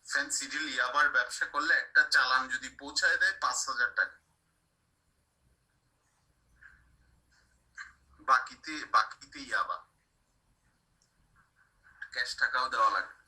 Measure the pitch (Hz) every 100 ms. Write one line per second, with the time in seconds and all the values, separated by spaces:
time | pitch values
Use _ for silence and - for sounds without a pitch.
0 | - 139 143 - 139 147 156 127 127 139
1 | 147 127 123 - - 147 156 165 - -
2 | - 151 127 127 127 123 131 - 139 143
3 | 180 165 139 - 143 - - 127 120 -
4 | 92 - _ _ _ _ _ _ _ _
5 | _ _ _ _ _ _ _ _ _ _
6 | _ _ _ _ _ _ - - _ _
7 | _ _ _ _ _ _ _ - - _
8 | _ _ 104 127 - 123 156 151 135 -
9 | - - - - 135 - - - - _
10 | _ _ _ _ _ _ _ _ _ _
11 | _ _ _ _ _ _ _ _ - -
12 | - 123 117 - 127 127 131 120 113 95
13 | 90 -